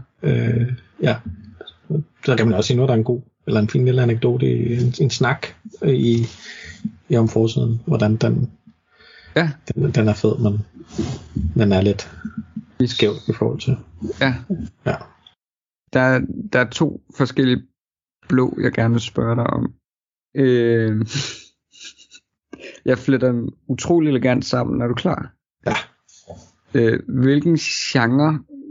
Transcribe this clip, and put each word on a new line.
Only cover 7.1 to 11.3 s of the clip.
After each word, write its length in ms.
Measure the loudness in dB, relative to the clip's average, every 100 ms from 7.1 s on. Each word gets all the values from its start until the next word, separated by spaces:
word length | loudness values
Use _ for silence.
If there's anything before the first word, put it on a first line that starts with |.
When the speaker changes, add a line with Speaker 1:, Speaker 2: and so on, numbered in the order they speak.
| 2
Speaker 1:
om 120 | 2
forsiden, 520 | 2 0 0 -2 -2 -2
hvordan 300 | 0 2 2
den, 340 | 0 0 -2 -6 -20 _ _ _ -20 -20 -4 0
Speaker 2:
Ja. 140 | 0 -2 -8 -2
Speaker 1:
den, 160 | 0
den 180 | 2 2
er 40 | 2
fed, 240 | 0 2
men 260 | 0 0 -6 -12 -18 -8 -8 -8 -10